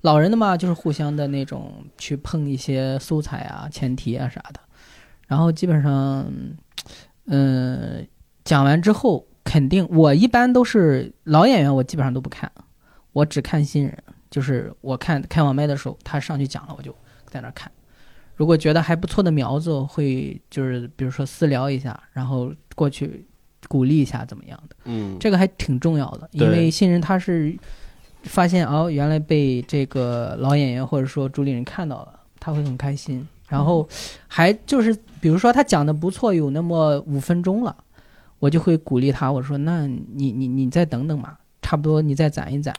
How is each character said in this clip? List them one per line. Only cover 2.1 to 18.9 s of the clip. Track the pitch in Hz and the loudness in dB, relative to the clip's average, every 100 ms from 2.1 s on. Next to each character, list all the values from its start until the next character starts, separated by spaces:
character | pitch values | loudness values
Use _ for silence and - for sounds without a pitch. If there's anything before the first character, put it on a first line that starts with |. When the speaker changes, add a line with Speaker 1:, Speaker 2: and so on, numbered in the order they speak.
| 143 | -8
Speaker 1:
碰 | - 160 143 | -4 -4 -2
一 | 131 | -4
些 | - 131 131 135 | -2 -2 -2 -4
素 | - 156 | -2 -4
材 | 151 139 | -4 -8
啊、 | - - 147 | -10 -12 -14
前 | - 131 127 | -6 -4 -4
提 | 120 123 | -4 -4
啊 | 123 | -6
啥 | - - | -8 -18
的。 | - _ _ - - _ _ _ | -20 _ _ -20 -20 _ _ _
然 | 139 | 2
后 | 165 | 2
基 | 160 180 | 2 2
本 | 151 | 2
上， | 143 139 135 135 - 127 127 156 _ - - - - _ - | 2 2 0 -4 -6 -10 -12 -14 _ -20 -18 -20 -20 _ -2
嗯， | 143 135 131 127 127 113 113 - _ _ _ | 2 2 2 -2 -4 -8 -10 -14 _ _ _
讲 | - 147 139 | 0 4 6
完 | 156 | 4
之 | 180 | 4
后 | 208 254 160 _ _ - | 2 2 0 _ _ 0
肯 | 156 135 | 2 4
定， | 185 175 | 2 4
我 | 165 156 | 6 6
一 | 143 240 | 6 4
般 | 240 247 | 4 4
都 | 247 | 4
是 | 240 220 165 131 - - | 4 4 4 2 -2 -12
老 | - 156 214 | 2 6 6
演 | 233 | 6
员， | 139 | 4
我 | 135 | 2
基 | 127 160 | 0 -2
本 | |
上 | 135 | -2
都 | 127 | -2
不 | 131 | -6
看， | - - - _ _ _ _ _ | -10 -12 -14 _ _ _ _ _
我 | 143 | 0
只 | 151 151 | 0 0
看 | - 151 | -2 -2
新 | 147 151 | 0 0
人。 | 139 - _ - _ | -2 -6 _ -20 _
就 | 143 | -6
是 | 135 127 - - | -2 -2 -4 -12
我 | 135 127 | -8 -6
看， | - 147 160 | -2 -2 0
开 | - | 2
完 | 143 | 2
麦 | 131 147 | 2 0
的 | 139 | -2
时 | 131 | -6
候， | - | -12
他 | - 147 | -8 -8
上 | 135 147 | -6 -6
去 | 135 | -6
讲 | - 147 | -8 -14
了， | 151 | -16
我 | |
就 | 139 - - - - | -16 -20 -20 -20 -18
在 | - | -16
那 | 98 | -16
儿 | |
看。 | - - _ _ _ - - - - | -16 -20 _ _ _ -20 -20 -20 -2
如 | 156 | 4
果 | 165 | 4
觉 | 156 | 4
得 | 156 | 2
还 | 156 | 2